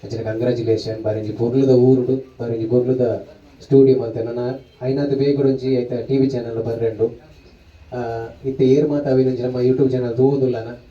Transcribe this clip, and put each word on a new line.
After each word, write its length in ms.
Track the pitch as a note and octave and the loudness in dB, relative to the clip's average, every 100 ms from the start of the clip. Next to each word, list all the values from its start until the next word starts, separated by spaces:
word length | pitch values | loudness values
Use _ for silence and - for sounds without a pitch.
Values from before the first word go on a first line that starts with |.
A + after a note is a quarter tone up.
ಅಂಚಿನ 180 | - A2 | -10 -8
ಕಂಗ್ರಾಚುಲೇಷನ್. 800 | A2 A2 A#2+ A2+ A2 A2 A2 A2 | -6 -2 -2 -2 0 0 -2 -6
ಬಾರಿ 160 | G#2+ G#2+ | -4 -4
ಒಂಜಿ 120 | G#2+ | -6
ಬೊರ್ಲುದ 380 | G#2 A#2 C3 C3+ | -4 0 2 4
ಊರುಡು, 460 | B2 B2+ C3 B2 C3 - - | 4 4 4 2 -4 -6 -10
ಬಾರಿ 120 | A#2 | -6
ಒಂಜಿ 140 | A2+ A2+ | -6 0
ಬೊರ್ಲುದ 600 | B2 B2 B2 A#2+ G2 - - - - | 0 0 0 0 -2 -8 -20 -20 -20
ಸ್ಟುಡಿಯೋ 360 | - C3+ C3+ B2+ | 2 6 6 4
ಮಲ್ತೆ. 240 | A2+ A2 | 0 -6
ನನ್ನ 160 | A#2 A#2+ B2 C3+ - _ | -6 -4 -4 -6 -12 _
ಐನಾದ್ 320 | B2+ C#3 C#3+ | -4 -2 -2
ಬೇಗುಡು 340 | C3+ C#3 C#3 C3+ | 0 0 2 0
ಒಂಜಿ 260 | B2+ B2+ | 0 0
ಐತ 180 | B2+ A#2+ | -2 -2
ಟಿ 260 | B2 A2+ C3+ | -6 -2 2
ವಿ 100 | C3 | 2
ಚಾನೆಲ್ 280 | B2 A2+ A2+ | 0 -6 -6
ಬರ್ರೆಂಡು. 500 | A2+ - A#2 G#2+ A#2 A#2+ - - - - - - - | -4 -2 -4 0 -2 -2 -20 -20 -20 -20 -20 -20 -12
ಆ, 60 | B2 A#2+ A#2 A2+ - | -8 -6 -6 -10 -8
ಇತ್ತೆ 200 | C3+ C3+ | -8 0
ಏರ್ 240 | C3 C#3+ D3 | 4 4 4
ಮಾತ 180 | D3 C#3 | 0 0
ಅವಿನ 220 | C3 C3 | 2 2
ಒಂಜಿ 140 | B2 | 0
ನಮ್ಮ 180 | B2+ B2+ | -4 0
YouTube 320 | B2 B2+ C3 | 0 2 2
ಚಾನೆಲ್ 240 | B2+ A#2+ A#2 | 0 -2 2
ತೂವೊಂದುಲ್ಲನ. 540 | C3+ C#3 C3 A#2 A#2 - - | 2 2 0 -2 -8 -14 -18